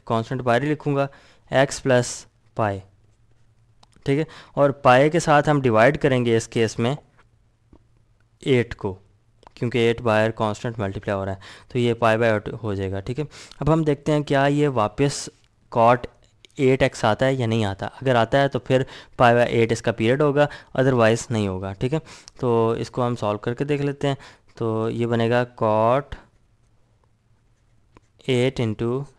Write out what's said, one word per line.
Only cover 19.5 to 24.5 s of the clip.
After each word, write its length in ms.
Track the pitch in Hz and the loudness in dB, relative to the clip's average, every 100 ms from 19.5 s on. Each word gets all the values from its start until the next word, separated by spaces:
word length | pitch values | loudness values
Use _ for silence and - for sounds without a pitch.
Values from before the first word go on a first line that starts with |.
| 120 113 | 2 0
इसका 200 | 117 - | 0 -4
पीरियड 300 | 110 113 135 | -2 0 2
होगा, 260 | 147 139 143 - - - | 2 2 0 -2 -10 -2
otherwise 540 | 131 127 110 113 - | 0 4 2 2 -2
नहीं 180 | 113 101 | -4 -4
होगा, 240 | 92 98 | -4 -10
ठीक 200 | 98 127 | -8 -4
है। 80 | 156 - - - - | -6 -8 -20 -20 -6
तो 340 | 127 117 113 117 | -2 0 0 -2
इसको 260 | 120 - | -6 -4
हम 120 | 120 120 | -4 -2
सॉल्व 220 | 104 104 | -4 -4
करके 260 | 120 123 | -6 -6
देख 160 | 143 143 | -4 -2
लेते 280 | 143 139 143 | -4 -2 -4
हैं। 80 | 135 - - _ | -4 -10 -20 _